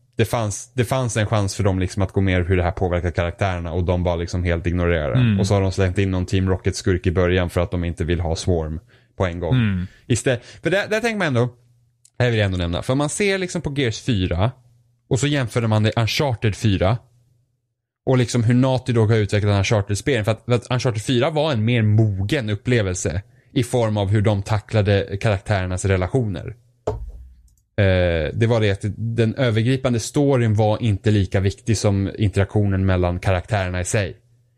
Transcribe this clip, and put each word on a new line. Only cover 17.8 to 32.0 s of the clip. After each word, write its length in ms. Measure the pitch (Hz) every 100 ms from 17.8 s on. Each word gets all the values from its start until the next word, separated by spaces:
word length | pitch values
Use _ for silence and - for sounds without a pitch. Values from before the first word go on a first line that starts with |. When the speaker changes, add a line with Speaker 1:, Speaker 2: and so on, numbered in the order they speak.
| _ _ 127
Speaker 1:
och 120 | 127
liksom 260 | 117 123
hur 100 | 113
Naughty 400 | 123 131 127 -
Dog 160 | 117 107
har 60 | 113
utvecklat 400 | 98 104 104 101
Uncharted-spelen. 680 | 95 107 98 104 147 120 104
För 60 |
att, 140 | 104 -
för 60 |
att 200 | 120 -
Uncharted 300 | 123 127 107
fyra 260 | - 120 151
var 220 | 151 156
en 140 | 113 110
mer 160 | 120
mogen 680 | 107 107 110 95 98 147 107
upplevelse 720 | 101 - 123 95 90 92 98 - _ _
i 100 | 135
form 340 | - 123 110 104
av 100 | 98
hur 120 | 110
de 220 | 107 98
tacklade 720 | - 107 - 110 101 98 - 98
karaktärernas 640 | 113 95 - 98 90 92 98
relationer. 720 | 92 90 135 107 85 - - _ _ - - - - - - _ _ _ -
Eh, 520 | 98 92 90 82 71
det 140 | 104 113
var 140 | 117
det 100 | 104
att 140 | 98 107 101
den 380 | 113 113 113 -
övergripande 640 | 123 110 117 135 131 117
storyn 540 | - 147 143 131 113
var 280 | 104 107 107
inte 300 | 117 98 110
lika 280 | 107 95 101
viktig 380 | 98 - - 104
som 340 | 107 98